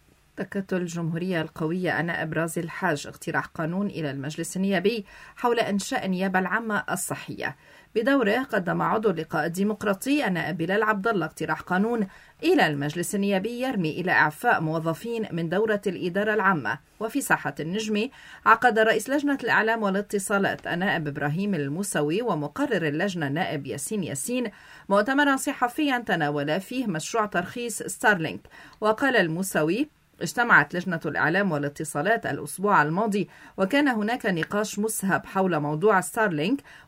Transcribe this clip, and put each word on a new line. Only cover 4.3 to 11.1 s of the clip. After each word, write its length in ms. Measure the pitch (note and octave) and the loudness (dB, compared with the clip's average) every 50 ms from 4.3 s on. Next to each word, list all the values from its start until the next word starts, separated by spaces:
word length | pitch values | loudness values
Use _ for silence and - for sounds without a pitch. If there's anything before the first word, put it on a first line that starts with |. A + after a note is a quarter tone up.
| D#3 - E3 - - | -6 -8 -8 -6 -4
النيابي 480 | F#3 F#3+ G3 G3 F3 F3+ G#3 A#3+ A3 G3 - - - - - - | -2 0 0 2 2 2 2 0 0 -4 -10 -16 -20 -20 -20 -6
حول 240 | - - A#3+ A#3+ A#3+ | -2 0 2 2 2
إنشاء 460 | A3 - G3+ G3+ - - C4+ A#3+ - | 2 0 0 -2 -2 -2 -4 -2 -2
النيابة 320 | F#3+ F#3 F3+ F#3+ F#3+ F#3 F#3 | -2 -2 0 0 0 0 0
العامة 460 | F#3 - F#3+ A3+ A#3+ A3 G#3 G3 - - | 0 0 -2 -2 -2 -2 -2 -2 -2 -2
الصحية. 640 | E3+ - - - C#3 - - - - - A#1+ - - - _ - - - - _ - | -4 -4 -4 -6 -8 -8 -10 -10 -8 -6 -6 -6 -8 -10 _ -20 -20 -20 -16 _ -4
بدوره 480 | G#3+ A#3 C4+ C#4 C#4 A#3+ G3+ G#3+ B3 | 0 2 4 4 4 4 2 2 0
قدم 400 | C4+ - A#3 G3+ F3 F3 E3+ F3 | 0 -2 -2 -2 0 0 0 0
عضو 280 | E3+ D#3+ F#3+ A3 G#3+ G#3+ | 0 0 0 2 2 0
اللقاء 360 | F3+ D#3+ D#3+ - - D#3+ D3 | 0 0 -4 -4 -2 -2 0
الديمقراطي 800 | E3+ E3 F3+ G3+ G#3 G#3+ - - G#3 F#3+ F#3+ - C4 C#4+ D4+ C4 | 0 0 0 0 0 0 0 -2 -2 -2 0 0 0 0 2 2
النائب 300 | G3+ F#3 E3 D3 D3 F#3+ | 0 0 0 -2 -2 -4
بلال 260 | D#3+ E3 E3 F#3+ G#3 | -2 -2 0 0 2
عبد 260 | A3 G#3+ A3 G3+ F#3+ | 2 2 2 2 2
الله 180 | A#3 | 0